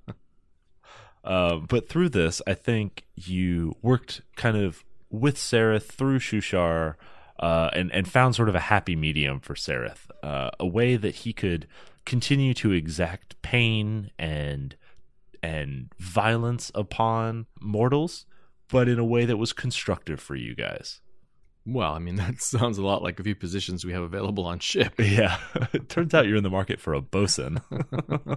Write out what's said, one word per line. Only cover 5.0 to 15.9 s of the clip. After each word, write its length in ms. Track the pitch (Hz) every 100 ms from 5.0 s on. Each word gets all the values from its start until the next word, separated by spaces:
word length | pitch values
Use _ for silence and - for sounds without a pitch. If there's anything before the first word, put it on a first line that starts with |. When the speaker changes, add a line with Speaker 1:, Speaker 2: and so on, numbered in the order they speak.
| -
Speaker 1:
with 280 | 107 143 139
Sereth 480 | - 117 110 107 -
through 340 | - 135 135
Shushar, 800 | - 107 - 92 85 82 80 78 - - - -
uh, 320 | 82 82 82
and, 180 | - -
and 160 | - -
found 280 | 127 127 117
sort 120 | 110
of 60 |
a 60 | 90
happy 360 | - 104 - 82
medium 440 | 78 76 69 69
for 160 | - 71
Sereth, 460 | - 64 55 - - -
uh, 300 | 73 69 64 -
a 80 | 90
way 280 | 98 120 123
that 180 | 104 -
he 180 | 117
could 320 | - 98 85 - - - - -
continue 480 | 123 - 139 135
to 180 | 123 110
exact 680 | 90 80 80 82 95 - -
pain 720 | - 123 117 110 107 110 101 -
and, 560 | 160 151 - 71 135 - - - - _ - -
and 480 | 82 78 71 67 60